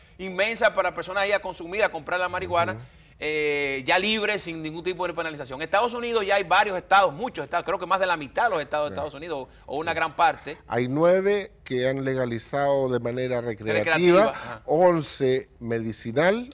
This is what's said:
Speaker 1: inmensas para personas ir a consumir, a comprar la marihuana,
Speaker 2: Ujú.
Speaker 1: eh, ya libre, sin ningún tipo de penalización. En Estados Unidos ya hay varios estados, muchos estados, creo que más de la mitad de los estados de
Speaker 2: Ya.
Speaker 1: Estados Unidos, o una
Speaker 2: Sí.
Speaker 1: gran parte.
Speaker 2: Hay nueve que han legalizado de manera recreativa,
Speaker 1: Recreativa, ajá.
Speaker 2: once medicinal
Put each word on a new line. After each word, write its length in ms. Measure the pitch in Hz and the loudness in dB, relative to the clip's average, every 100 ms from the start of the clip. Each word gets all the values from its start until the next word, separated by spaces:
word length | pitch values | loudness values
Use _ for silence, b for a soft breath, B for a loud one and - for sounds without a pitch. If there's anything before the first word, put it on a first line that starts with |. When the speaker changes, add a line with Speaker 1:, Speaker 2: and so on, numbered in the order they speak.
| b b | b b
Speaker 1:
inmensas 540 | 190 185 214 226 220 | -10 -2 -2 2 0
para 220 | 175 180 170 | 2 -2 -2
personas 320 | 160 190 196 | -6 -2 0
ir 60 | 196 | 0
a 40 | |
consumir, 440 | 190 175 170 196 | -2 -12 -8 0
a 60 | 202 | 0
comprar 300 | 165 147 180 | 0 -6 -4
la 80 | 180 | -2
marihuana, 460 | 180 185 175 175 | -4 -2 0 0
Speaker 2:
Ujú. 80 | 185 B B B B | -2 B B B B
Speaker 1:
eh, 640 | 147 156 151 143 143 135 131 | -6 -2 -2 0 -2 -4 2
ya 140 | 175 | 2
libre, 400 | 202 220 208 208 | 2 0 0 -2
sin 240 | 170 165 | -4 -8
ningún 200 | 156 160 | -8 -8
tipo 220 | 170 175 180 | -8 -4 -6
de 60 | |
penalización. 460 | 165 160 147 127 131 | -4 -6 -8 -12 -10
En 40 | 160 | -2
Estados 280 | 196 240 | 0 0
Unidos 320 | 240 240 226 196 | -2 -2 -2 2
ya 100 | 202 | 0
hay 80 | |
varios 320 | 185 180 208 185 | 4 2 4 0
estados, 380 | - 190 196 | 2 4 4
muchos 300 | 143 240 - | 0 -8 -6
estados, 200 | 139 175 156 | -4 -4 -2
creo 120 | 196 | -4
que 60 | 170 | 0
más 140 | 190 | 0
de 80 | 185 | 2
la 100 | 165 | -2
mitad 280 | 139 185 233 | -4 -2 0
de 40 | |
los 100 | 180 | 0
estados 280 | 139 151 147 | -4 -4 -4
de 60 | 147 | -4
Speaker 2:
Ya. 0 | |
Speaker 1:
Estados 180 | 147 | -8
Unidos, 340 | 135 170 147 127 b b | -10 -10 -10 -10 b b
o 100 | 139 | -6
una 140 | 165 | -4
Speaker 2:
Sí. 40 | 160 | -2
Speaker 1:
gran 200 | 160 143 | -2 2
parte. 420 | 165 143 - 156 - | 2 2 -8 -14 -4
Speaker 2:
Hay 200 | 117 123 | -2 0
nueve 640 | 139 170 185 196 202 190 - | 4 4 6 4 0 -2 -14
que 240 | - 127 127 | -6 -2 0
han 160 | 135 | 0
legalizado 840 | 135 131 123 117 - 143 143 139 131 | -2 -2 -2 -4 -6 -2 2 2 2
de 100 | 123 | 0
manera 420 | 117 123 127 123 | -2 -4 -2 -2
recreativa, 320 | 120 110 110 107 104 | -4 -6 -2 0 2
Speaker 1:
Recreativa, 360 | 160 175 175 214 | 4 6 8 6
ajá. 300 | - 123 113 - | 2 -10 -10 0
Speaker 2:
once 840 | 151 180 170 139 - 131 131 - - | 4 6 6 0 0 2 2 -2 -12
medicinal 920 | 117 117 113 107 117 117 170 220 247 | -4 -4 -4 -6 -4 2 2 2 -2